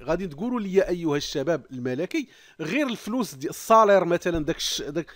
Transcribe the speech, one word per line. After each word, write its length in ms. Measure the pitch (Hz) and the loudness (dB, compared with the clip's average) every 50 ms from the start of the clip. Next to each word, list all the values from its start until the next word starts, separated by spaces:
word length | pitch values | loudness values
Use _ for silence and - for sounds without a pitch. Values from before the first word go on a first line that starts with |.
| 120 | -6
غادي 240 | 139 165 175 196 175 | -4 -4 -2 -4 -6
تقولوا 320 | 139 143 214 254 247 233 | -8 -6 -6 -4 -4 -4
لي 280 | 202 190 180 190 180 - | -4 0 4 4 4 4
أيها 300 | 180 175 170 156 143 147 | 2 -2 0 0 0 0
الشباب 480 | - - - 147 131 165 165 135 - - | -2 -4 -4 -4 -2 0 -2 -2 -4 -8
الملكي، 560 | 135 127 120 131 127 135 180 - - 330 254 - _ - - - _ - | -10 -8 -6 -4 -4 -4 -4 -4 -4 -4 -6 -6 _ -20 -20 -20 _ -10
غير 280 | 160 165 202 294 294 254 | -6 -4 -2 -2 -2 -2
الفلوس 480 | 220 - - 202 226 262 214 - 143 | -4 -6 -6 -4 -4 -4 -4 -4 -6
ديال 140 | 131 139 - | -10 -10 -10
الصالير 560 | 151 - - - 226 220 220 202 202 190 175 | -10 -4 2 6 6 8 8 8 8 6 6
مثلا، 400 | 170 175 175 - 180 170 165 147 | 4 2 0 0 0 -2 -2 -2
داك 120 | 139 - - | -2 -4 -4
الش-، 240 | - - - - | -4 -4 -4 -6
داك، 300 | 104 143 147 170 151 - - | -6 -6 -6 -6 -6 -8 -10